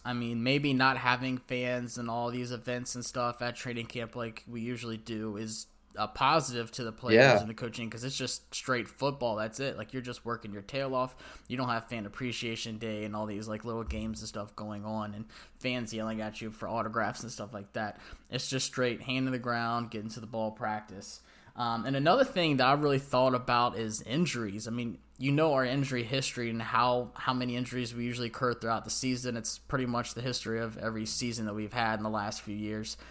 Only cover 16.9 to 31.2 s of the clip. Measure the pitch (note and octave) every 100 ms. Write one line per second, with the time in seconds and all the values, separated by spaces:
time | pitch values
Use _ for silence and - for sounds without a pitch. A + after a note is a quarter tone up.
16.9 | A2+ G#2 A#2+ A2+ - G2+ G#2 G2+ A#2 G#2
17.9 | - - - - B2 - B2+ - C3+ B2
18.9 | A2+ B2+ C3 C3 B2+ A#2+ A#2+ A#2 A#2+ A2+
19.9 | A2 A2 A2 A#2 A2+ A2 G#2+ A2 G#2+ G#2+
20.9 | F#2+ - - - - - - A#2 A2+ A#2+
21.9 | C3+ D3+ B3 C4 F#3 E3 C3+ B2+ D3 D3
22.9 | C3+ C#3 B2+ C3 B2 B2 A#2+ A#2+ A2+ A2
23.9 | A2 G#2+ C#3 D#3+ B2 G#2+ G#2 A2+ A#2+ A#2+
24.9 | - - - C3 C#3+ D#3+ C3+ B2+ C#3 C3+
25.9 | B2+ A#2 C3+ - - A#2 A2+ A2+ A#2 B2
26.9 | B2 A#2+ - - B2+ B2 A#2+ B2 B2+ A#2
27.9 | A#2+ A#2+ A#2+ A#2 - B2 A#2 A2+ A2 -
28.9 | - C3 B2 B2+ A2+ G#2+ - - C3+ B2
29.9 | A#2+ A#2 A#2 B2+ A#2+ A2 A2+ A2+ A2 A2+
30.9 | A2 A2 -